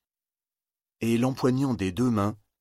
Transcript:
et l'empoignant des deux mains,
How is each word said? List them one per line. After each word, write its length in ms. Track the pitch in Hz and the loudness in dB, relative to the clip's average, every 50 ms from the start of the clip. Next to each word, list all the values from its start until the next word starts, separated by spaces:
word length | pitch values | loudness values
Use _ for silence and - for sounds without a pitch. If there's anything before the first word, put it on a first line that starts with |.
| _ _ _ _ _ _ _ _ _ _ _ _ _ _ _ _ _ _ _ - | _ _ _ _ _ _ _ _ _ _ _ _ _ _ _ _ _ _ _ -6
et 180 | - 113 117 117 | -2 0 0 2
l'empoignant 560 | 120 127 135 - - 131 123 131 139 139 123 | 2 0 -2 0 0 0 0 2 0 0 -2
des 200 | 101 98 92 90 | 0 -2 -2 -2
deux 160 | 98 123 127 | 0 0 0
mains, 280 | 117 104 101 104 107 - _ _ _ _ | 2 2 0 0 -2 -6 _ _ _ _